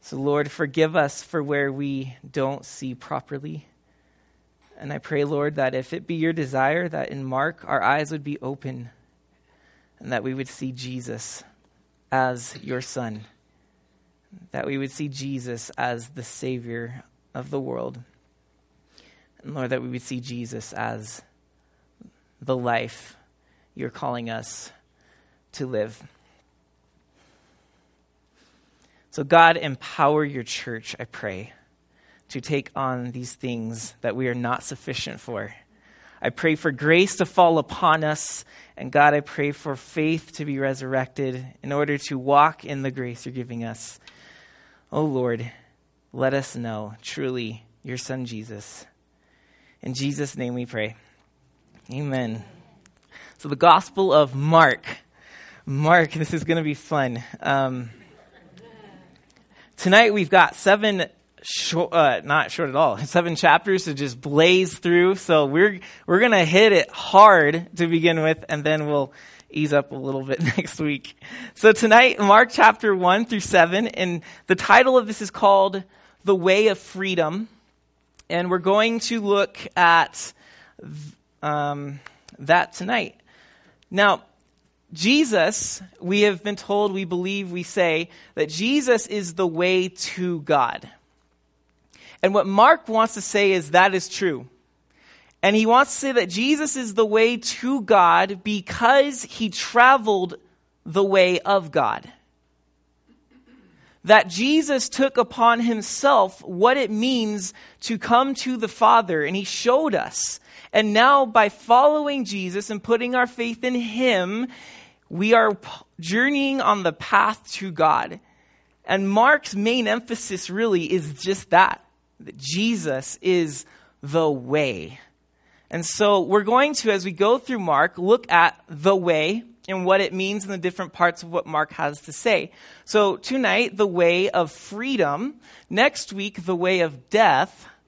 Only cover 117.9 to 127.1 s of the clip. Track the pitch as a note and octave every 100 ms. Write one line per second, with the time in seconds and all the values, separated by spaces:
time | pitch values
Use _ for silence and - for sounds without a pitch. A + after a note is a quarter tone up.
117.9 | D3 - - _ _ _ _ _ _ -
118.9 | F#3+ G3 G3+ B3 D4+ - G3 G#3 B3 A3
119.9 | A3 A#3+ A#3 - F#3 - F#3 A3+ F#3 E3
120.9 | F#3 D3+ C#3+ F3+ F#3+ - E3+ F#3+ - _
121.9 | _ _ _ - - C3+ E3 A3 A3+ D#3+
122.9 | C3 C#3 - E3+ F3+ D#3+ C3+ - _ _
123.9 | _ C#3+ D#3 D#3+ C#3 B2 D3 C#3+ G2+ D#2+
124.9 | C3 - _ _ _ _ _ _ E3+ E3
125.9 | - G#3 G3+ F3 G3 G#3+ A#3+ C#4+ D4+ A3+
126.9 | G3+ F3+